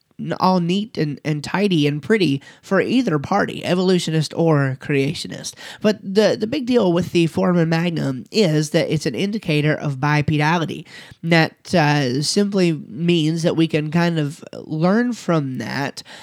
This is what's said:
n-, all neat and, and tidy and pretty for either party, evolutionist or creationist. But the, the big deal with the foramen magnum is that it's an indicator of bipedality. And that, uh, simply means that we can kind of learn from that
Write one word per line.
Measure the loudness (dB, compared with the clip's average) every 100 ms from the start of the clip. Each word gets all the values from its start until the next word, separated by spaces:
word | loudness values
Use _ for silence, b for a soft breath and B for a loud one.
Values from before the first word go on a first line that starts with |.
| _ -12
n-, | -8 0
all | 2 2
neat | 2 -2 -2 -4
and, | -4 -4
and | -6 -6
tidy | -4 -2 2 2 2
and | 0
pretty | 0 2 2 0 B B
for | -2 0
either | 2 0 2 -2
party, | 0 0 -2 -4
evolutionist | -2 0 2 2 2 -2 -2 0
or | 2 4 2 -2
creationist. | -2 0 0 -4 -10 -12 -12 B B B
But | -2 -2
the, | 0 2 4 2
the | -2
big | -4 0
deal | 2 4
with | 2 0
the | 2 2
foramen | 2 2 2 2
magnum | 0 -2 -2 -4 -6 -4
is | 2 2 2 0
that | 0 0
it's | -2 -2
an | -4
indicator | -4 -4 -2 0 2
of | 0 -4 -2
bipedality. | 0 0 2 0 2 0 -2 -8 B B B B
And | 2
that, | 2 2 -2 -2
uh, | 2 2 2 0 -2
simply | -2 0 0 2 0
means | 0 -6 -2 0 2 2 0
that | 0 2
we | 2
can | 0 0
kind | 0 2 0
of | -2 -6 -14
learn | -14 -8 0 2 2 0
from | -2 -2 0 0 -4
that | -6 -4 -6 -8 B B